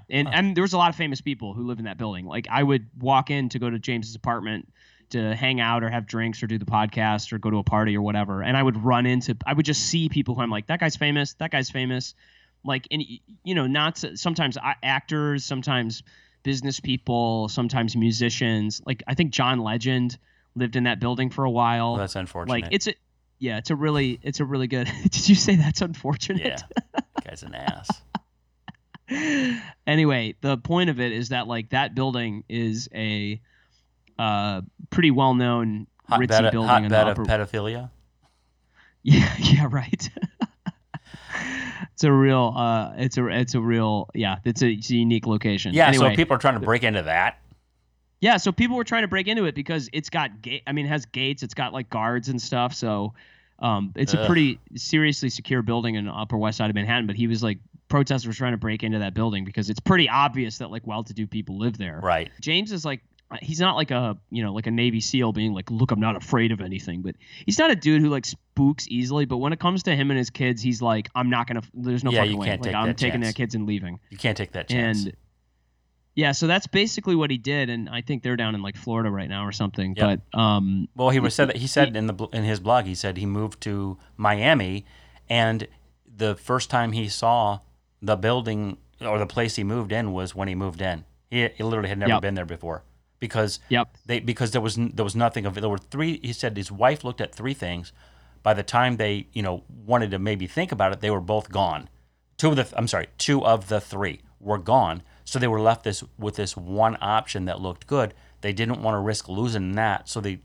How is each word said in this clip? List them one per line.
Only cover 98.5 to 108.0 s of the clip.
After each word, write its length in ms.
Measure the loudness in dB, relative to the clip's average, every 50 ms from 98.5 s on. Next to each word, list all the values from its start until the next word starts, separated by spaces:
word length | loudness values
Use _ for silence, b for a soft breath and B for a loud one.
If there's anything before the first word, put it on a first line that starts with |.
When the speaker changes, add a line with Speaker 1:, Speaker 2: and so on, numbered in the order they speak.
| 2
Speaker 2:
the 100 | 2 0
time 320 | 0 2 2 2 2 2
they, 320 | 0 0 -2 -2 -4 -6 -8 -6
you 80 | -6
know, 220 | -4 -4 -4 -6 -10
wanted 440 | -16 -20 -14 -2 2 2 2 2 0
to 80 | -2 -2
maybe 280 | -2 -2 -2 -2 -4
think 240 | -4 -4 -4 -4 -2
about 220 | 0 0 2 0 0
it, 80 | 0
they 100 | -2 -2
were 80 | 0 -2
both 320 | 0 -2 -2 -2 -2 -2
gone. 380 | -2 0 0 0 -2 -6 -10 -14 -20 _ _ _ _ _ _ _ _
Two 120 | 0 2 2
of 60 | 2
the 80 | 2 0
th-, 120 | -2 -2
I'm 100 | -4 -2
sorry, 200 | 0 -2 -2 -4 -6 -8
two 260 | -4 0 2 2 4 4
of 240 | 4 4 2 2
the 140 | -2 -4 -4
three 400 | -4 -6 -6 -4 -4 -4 -6 -8 -14 -20 _ _
were 200 | -4 -4 -4 -2
gone. 420 | 0 2 2 4 4 2 -2 -6 b b b b b
So 120 | -6 -4 -2
they 80 | 0
were 120 | 0 0 2
left 240 | 4 2 2 2 -2
this, 200 | -6 -6 -6 -10 -14 -12 -8
with 160 | -8 -6 -4
this 200 | -4 -6 -6 -8
one 420 | -10 -8 -4 0 2 2 2 2 -2
option 440 | -2 0 0 0 -2 -2 -6 -6 -4
that 140 | -4 -6 -6
looked 280 | -6 -8 -8 -10 -6
good. 260 | -2 0 0